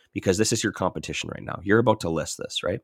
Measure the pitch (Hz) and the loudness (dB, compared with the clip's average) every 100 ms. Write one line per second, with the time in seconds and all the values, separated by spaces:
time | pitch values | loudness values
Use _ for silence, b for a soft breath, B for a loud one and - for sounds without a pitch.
0 | b 104 101 95 110 113 107 - 90 80 | b -2 2 2 2 2 0 0 -2 -4
1 | 80 76 - - - - 90 110 120 - | -6 -8 -8 -10 -10 -4 4 6 6 4
2 | 85 80 - - - - - 113 | 0 -2 -2 -6 -8 -4 -4 -4